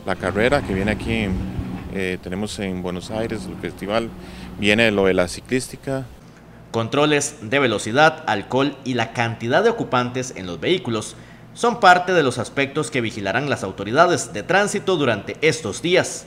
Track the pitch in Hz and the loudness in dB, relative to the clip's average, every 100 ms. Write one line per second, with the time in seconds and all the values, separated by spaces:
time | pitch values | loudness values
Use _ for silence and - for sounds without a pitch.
0 | - 92 95 98 123 139 - 95 101 107 | -6 -4 -2 2 2 2 0 0 0 0
1 | 113 113 101 92 - - - - - 98 | -2 -2 0 -2 -4 -6 -6 -8 -8 -6
2 | 92 90 90 92 107 - 98 92 90 87 | -4 -4 -6 -6 -6 -6 -6 -4 -6 -6
3 | - 110 113 110 92 95 87 - 98 113 | -6 -6 -4 -6 -8 -8 -10 -8 -4 -4
4 | 117 - - - - - 101 104 117 98 | -6 -12 -16 -16 -14 -2 2 4 4 4
5 | 95 92 90 - - 127 - - 135 135 | 4 4 2 -4 -4 -4 -4 -10 -8 -6
6 | 127 - - - - - - 113 113 131 | -8 -14 -20 -20 -20 -20 -6 -4 -2 2
7 | 151 147 143 - 107 139 127 101 110 127 | 2 2 0 -6 -2 2 2 0 0 4
8 | 156 - - 104 95 127 139 - 123 120 | 4 4 0 -2 0 0 0 -2 -4 -2
9 | 113 - 117 110 117 151 226 220 139 127 | -2 -2 -2 -2 0 4 4 2 0 0
10 | 123 127 127 - 92 82 120 180 120 110 | 0 -2 -6 -8 -10 -4 0 0 0 -4
11 | - - - - - - 240 220 185 180 | -4 -12 -20 -20 -20 -2 -2 6 8 8
12 | 180 180 135 120 104 139 135 151 151 131 | 6 2 2 0 -4 -2 -2 -2 -2 -2
13 | 113 104 95 117 143 117 98 95 98 135 | -2 -2 -2 0 0 -2 -4 -6 0 4
14 | 180 151 - 104 104 185 202 202 180 180 | 4 4 -2 -6 0 2 2 0 0 2
15 | 131 104 - - 156 - 107 92 170 175 | 2 0 -4 0 0 2 -2 -4 2 2
16 | 131 - | 2 -4